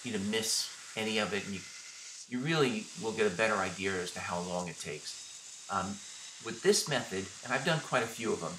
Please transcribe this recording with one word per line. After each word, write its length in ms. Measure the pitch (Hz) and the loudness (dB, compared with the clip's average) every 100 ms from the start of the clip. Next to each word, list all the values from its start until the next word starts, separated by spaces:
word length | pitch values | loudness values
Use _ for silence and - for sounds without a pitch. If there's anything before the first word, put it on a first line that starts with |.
you 80 | 123 | -2
to 40 | 107 | -2
miss 560 | 98 110 110 - - - - - | 2 2 2 2 0 -6 -8 -2
any 240 | 110 110 | 0 2
of 140 | 104 | 2
it, 120 | 98 92 | 0 -2
and 80 | |
you, 60 | 95 90 - - - - - - | -6 -8 -12 -14 -14 -14 -14 -6
you 100 | 123 | -2
really 460 | 139 165 131 107 104 - | 2 6 6 4 -4 -4
will 120 | 110 | -2
get 200 | 104 104 | 4 4
a 40 | 90 | 6
better 220 | 110 107 | 4 4
idea 360 | 92 87 95 95 | 2 0 0 0
as 80 | 90 | -2
to 60 | - | -4
how 200 | 90 90 | -2 -2
long 300 | 87 90 87 | 0 -2 -2
it 100 | 78 | -6
takes. 880 | - 76 - - - - - - - | -6 -6 -8 -10 -12 -14 -14 -14 -2
Um, 200 | 98 92 101 - - - - | 0 0 -4 -10 -12 -14 -10
with 200 | 113 - | -8 0
this 260 | 180 208 - | 6 6 4
method, 380 | 135 117 95 95 - | 0 0 -4 -4 -8
and 100 | 120 | -2
I've 100 | 127 | 2
done 180 | 151 160 | 4 2
quite 200 | - 131 | 4 2
a 60 | 113 | 2
few 260 | - 113 | 0 0
of 80 | 104 | 0
them 120 | - | -2